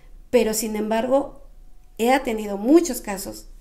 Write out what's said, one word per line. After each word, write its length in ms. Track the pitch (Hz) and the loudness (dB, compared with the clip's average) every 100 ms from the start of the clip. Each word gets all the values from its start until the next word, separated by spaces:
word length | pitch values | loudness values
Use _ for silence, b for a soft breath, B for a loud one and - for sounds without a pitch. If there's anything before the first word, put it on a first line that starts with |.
| b b - | b b 0
Pero, 220 | 247 220 | 2 2
sin 220 | 220 226 214 | 0 -4 -4
embargo, 680 | 214 226 247 269 277 - - - - - - - | -2 -2 2 0 0 -8 -20 -20 -20 -20 -20 -2
he 140 | 226 | 2
atendido 460 | 262 269 220 208 202 | 2 0 -4 -4 -4
muchos 440 | 220 330 339 240 | 4 4 4 -4
casos 440 | - 190 - - - - | -8 -10 -10 -14 -18 -20